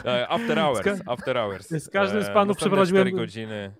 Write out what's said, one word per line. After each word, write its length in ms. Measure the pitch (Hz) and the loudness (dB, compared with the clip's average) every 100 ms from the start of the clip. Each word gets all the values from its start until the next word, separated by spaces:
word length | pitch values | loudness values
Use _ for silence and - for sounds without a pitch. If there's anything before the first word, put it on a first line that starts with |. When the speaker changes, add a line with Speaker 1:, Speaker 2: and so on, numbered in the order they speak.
| 123 | 0
Speaker 1:
E, 220 | 123 123 | 0 0
after 300 | 170 233 - | 0 0 2
hours, 220 | 151 113 | 2 2
Speaker 2:
z 40 | |
ka-, 280 | 92 - 98 | 0 -2 -4
Speaker 1:
after 240 | 123 - 127 | -4 -2 -2
hours. 300 | 104 95 - | -2 -4 -6
Speaker 2:
z 200 | 160 - | -8 -4
każdym 340 | 196 196 208 | 0 0 0
z 20 | 202 | 0
Speaker 1:
E, 40 | |
Speaker 2:
panów 20 | 208 | 2
Speaker 1:
następne 200 | 202 202 | 2 2
Speaker 2:
przeprowadziłem 480 | 202 190 185 190 | 2 2 4 4
Speaker 1:
cztery 140 | 185 185 | 4 0
godziny, 540 | 110 110 110 107 98 | -4 -6 -8 -6 -8